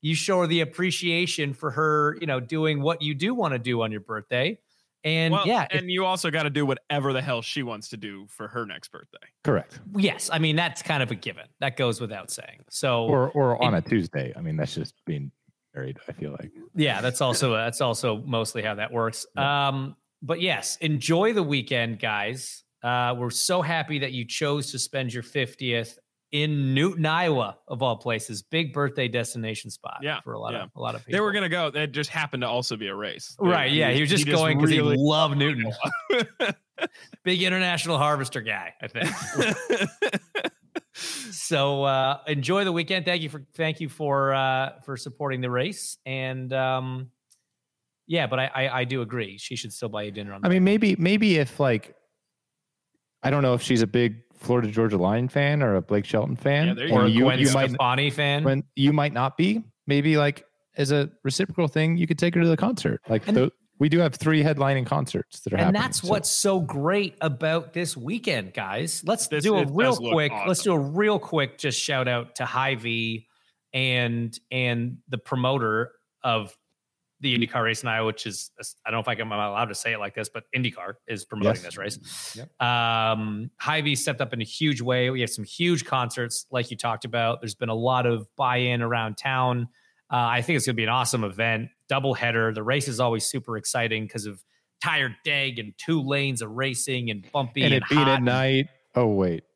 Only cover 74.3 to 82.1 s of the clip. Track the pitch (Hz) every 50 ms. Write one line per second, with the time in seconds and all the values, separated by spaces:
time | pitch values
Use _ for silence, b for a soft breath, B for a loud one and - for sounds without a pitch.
74.3 | 113 - _ _ 131 127 127 123 120 117 117 123 123 - _ _ 127 120 - -
75.3 | - 127 123 127 135 139 117 110 107 110 117 123 - _ _ _ _ _ - 131
76.3 | 117 110 104 98 - _ _ _ _ _ _ _ _ _ _ _ _ _ 139 139
77.3 | 123 120 117 113 - 127 117 113 110 - - 120 110 113 110 110 110 - - 113
78.3 | 98 - - - _ _ - - - _ _ 113 113 113 104 - 120 - 113 113
79.3 | 104 104 104 104 101 104 117 110 101 - - 117 113 107 104 98 - - 107 -
80.3 | _ 113 - _ - 131 127 117 87 - 87 92 104 _ _ - 113 101 - _
81.3 | - 107 101 104 113 117 - 87 - 104 98 104 104 - - -